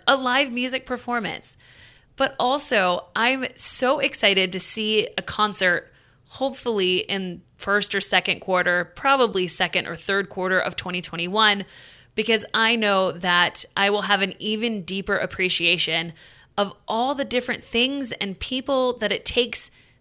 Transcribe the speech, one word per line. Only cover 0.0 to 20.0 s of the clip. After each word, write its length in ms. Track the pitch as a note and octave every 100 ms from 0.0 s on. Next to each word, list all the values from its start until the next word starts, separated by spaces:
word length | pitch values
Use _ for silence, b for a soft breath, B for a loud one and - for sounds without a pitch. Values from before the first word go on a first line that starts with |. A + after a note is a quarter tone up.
| -
a 100 | C4+
live 360 | B3+ B3+ C#4
music 340 | A#3+ B3+ B3+ -
performance. 680 | B3 A#3+ A#3+ F3+ - - - B B B B B -
But 200 | C4+ -
also, 680 | B3 C#4+ - A3 F3+ F3 - G#3
I'm 300 | A#3 C4+ B3+ -
so 420 | - - B3+ D4+
excited 540 | D4+ - G#3 F#3+ F#3
to 80 | F#3
see 480 | - A3+ G#3+ G#3+ - -
a 60 |
concert, 680 | - - G#3+ F#3+ F#3 F3 - b b b _
hopefully 720 | - C4 C4 B3 G#3+ F#3 F3+
in 440 | - G3 F#3 F3 - -
first 380 | - G3+ G3+
or 60 | G3+
second 400 | - F#3 F#3+ -
quarter, 520 | - F3+ F3+ F3+ E3+
probably 540 | - C4+ C4+ A#3 F#3+ F3+
second 380 | - F3 F#3 -
or 100 | E3
third 320 | - G3 F#3+
quarter 320 | F#3+ F#3 F#3
of 160 | F#3 -
twenty 240 | F3+ F3+
twenty-one, 640 | - E3+ F3 G#3 G#3+ G3+ - B B B B
because 300 | - A3 A3 -
I 240 | A3 A3+ A#3
know 340 | G#3 G3 F#3
that 540 | E3 F3+ F3 F3 - -
I 140 | - G3
will 140 | G#3
have 180 | F#3+ G3
an 140 | G3 -
even 440 | G#3+ G#3+ A#3 G#3+
deeper 340 | E3 F#3+ F#3+ G3
appreciation 960 | - - F#3 F3+ F3 F3 D#3+ E3 E3+ D#3+ B B B -
of 160 | G3+ - -
all 280 | A3+ B3+
the 100 | C#4
different 400 | G#3+ A#3+ B3 A3+
things 480 | - A3+ C4 C#4+ A#3+
and 260 | - G3 F#3
people 600 | - B3+ C4 C4 B3+ B3
that 140 | G#3
it 120 | G3+
takes 460 | - A#3+ A#3+ - - b b b